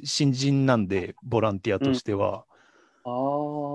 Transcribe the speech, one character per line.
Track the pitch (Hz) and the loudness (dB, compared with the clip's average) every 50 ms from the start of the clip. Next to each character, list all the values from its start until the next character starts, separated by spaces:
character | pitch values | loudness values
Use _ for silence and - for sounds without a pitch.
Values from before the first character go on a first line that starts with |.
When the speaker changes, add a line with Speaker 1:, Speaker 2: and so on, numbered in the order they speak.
| - | -6
Speaker 1:
新 | 143 - - 156 139 131 | -6 -2 2 2 2 2
人 | 123 135 143 139 139 135 | 2 2 2 2 4 4
な | 135 127 | 4 4
ん | 113 101 90 | 4 2 0
で、 | 98 95 90 98 - - - | 0 -2 -2 -4 -8 -14 -6
ボ | 123 113 110 | -2 0 2
ラ | 104 110 | 2 2
ン | 101 95 | 0 -2
テ | - 113 | -2 -2
ィ | 101 | -2
ア | 95 | 0
と | 131 139 131 | 0 0 0
し | 123 - | -2 -2
て | - 104 | -2 -2
は。 | 98 98 95 98 95 - _ _ _ _ _ _ _ _ _ _ _ _ | 0 0 -2 -2 -6 -12 _ _ _ _ _ _ _ _ _ _ _ _
Speaker 2:
う | 123 | -8
ん。 | 123 | -6
あ | 123 135 139 143 147 151 147 147 151 147 143 143 | -4 -2 -2 -2 -2 -4 -4 -6 -6 -6 -6 0